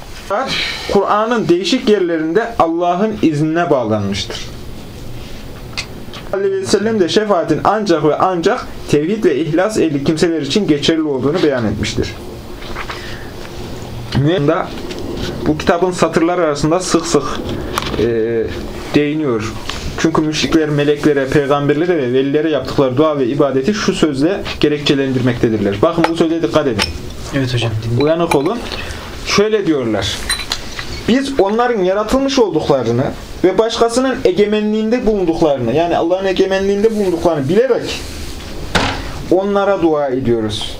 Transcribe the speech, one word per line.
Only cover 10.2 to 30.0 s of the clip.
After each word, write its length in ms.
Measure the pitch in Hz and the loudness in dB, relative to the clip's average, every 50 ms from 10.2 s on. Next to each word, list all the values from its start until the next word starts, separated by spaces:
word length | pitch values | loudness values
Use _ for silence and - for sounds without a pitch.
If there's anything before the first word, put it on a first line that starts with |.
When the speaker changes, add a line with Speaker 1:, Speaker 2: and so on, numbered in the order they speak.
| 175 175 165 156 143 | 2 2 2 0 -2
Speaker 1:
için 240 | 135 - 214 202 | 0 0 0 2
geçerli 360 | 165 151 143 135 - 165 160 156 | 2 2 2 2 2 2 2 0
olduğunu 400 | 151 143 131 117 135 147 180 175 | 0 0 0 0 0 0 2 2
beyan 240 | 156 135 127 117 | 2 2 2 0
etmiştir. 480 | 104 104 104 104 101 - - 107 - - - - - - - - - - - - - - - - - - - - - - - - - - - - - - - - - - - - - - - - - - | -2 -2 -2 -4 -4 -4 -4 -4 -6 -8 -10 -12 -14 -14 -14 -14 -14 -14 -12 -10 -10 -8 -8 -8 -8 -10 -10 -10 -10 -10 -10 -12 -12 -12 -12 -12 -12 -10 -10 -10 -10 -10 -10 -10 -10 -10 -10 -10 -4 -2
Müellif 380 | 131 139 147 175 190 143 143 160 - - - - - - - - - - - - - - - - - - | 0 2 2 2 2 2 2 2 0 -2 -4 -8 -10 -10 -8 -8 -8 -8 -6 -6 -6 -6 -6 -6 -4 -2
bu 120 | - 151 151 | -2 -2 0
kitabın 320 | - - 190 170 185 185 | 2 2 2 2 2 0
satırlar 480 | 175 175 - 160 156 - 160 165 180 180 | 0 0 0 0 2 2 2 2 2 2
arasında 420 | 175 156 147 143 - 151 160 185 | 2 0 0 0 0 2 2 0
sık 260 | 185 - - 165 165 | 2 2 0 0 0
sık, 160 | - - 147 - - - - - - - - - - - - - - - - | 2 0 0 0 0 -4 -6 -6 -6 -6 -6 -6 -6 -6 -4 -4 -4 -2 0
e, 60 | 104 117 117 113 110 113 117 113 110 - - - - - - - - - - | 0 0 0 0 0 0 0 0 -2 -2 -4 -8 -8 -10 -10 -10 -6 0 2
değiniyor. 580 | 147 147 147 147 156 156 143 120 110 107 107 104 - - - - - - - - - | 2 2 2 0 -2 0 0 0 -2 -2 -4 -6 -8 -8 -8 -8 -6 -6 -6 -4 -2
Çünkü 220 | - 165 160 170 156 | 0 2 2 2 2
müşrikler 460 | 156 151 - - 147 143 160 156 151 | 0 0 -2 0 2 2 2 2 2
meleklere, 580 | 147 143 143 147 147 143 - 156 147 139 135 | 2 2 2 2 2 2 2 2 2 2 2
peygamberlere 720 | 131 139 151 143 135 143 143 143 139 147 147 165 180 185 | 2 2 2 2 2 2 2 2 2 2 2 2 2 2
ve 160 | 160 135 120 123 | 2 2 2 2
velilere 380 | 131 135 139 139 151 151 165 | 2 2 2 2 2 2 2
yaptıkları 460 | 151 135 - - - - 143 131 123 | 0 0 -2 -2 0 2 2 2 4
dua 220 | 123 156 156 151 143 | 4 4 4 4 2
ve 80 | 131 | 0
ibadeti 480 | 113 131 147 151 139 127 135 131 214 208 | 0 2 2 2 2 2 2 0 0 0
şu 180 | 208 - - 185 | 0 0 0 2
sözle 460 | - - 156 143 131 139 170 202 196 - - - - | 2 2 2 2 2 2 2 0 -2 -4 -6 -2 0
gerekçelendirmektedirler. 1120 | - 151 147 147 147 156 151 139 139 135 131 131 123 127 117 - - 123 110 107 101 101 101 101 113 | 2 2 2 2 2 2 2 2 2 0 0 0 2 0 2 2 2 2 2 2 0 0 2 2 2
Bakın 220 | 165 - - 170 165 | 2 4 2 2 2
bu 60 | 165 | 2
söze 260 | 165 170 160 165 165 160 | 2 2 2 2 0 0
dikkat 240 | 151 - 156 147 | 0 2 2 2
edin. 160 | 135 117 101 - - - - - - - - - - - | 2 2 0 0 -2 -4 -6 -10 -10 -10 -10 -8 -4 -2
Speaker 2:
Evet 180 | 139 135 123 123 | -2 0 0 0
hocam, 160 | 120 117 113 107 110 110 | -2 -2 -2 -2 -2 -2
dinliyorum. 200 | 113 117 120 143 | -2 0 2 2
Speaker 1:
Uyanık 300 | 151 160 170 170 170 170 | 2 2 2 2 2 2
olun. 240 | 147 135 165 226 240 - - - - - - - - - - - - - | 2 2 0 -2 -4 -6 -8 -8 -8 -8 -8 -10 -10 -12 -12 -12 -10 -6
Şöyle 400 | - - - 202 220 214 214 196 | -2 2 2 2 4 2 2 2
diyorlar. 500 | 165 156 143 127 117 107 101 | 2 0 2 0 0 0 -2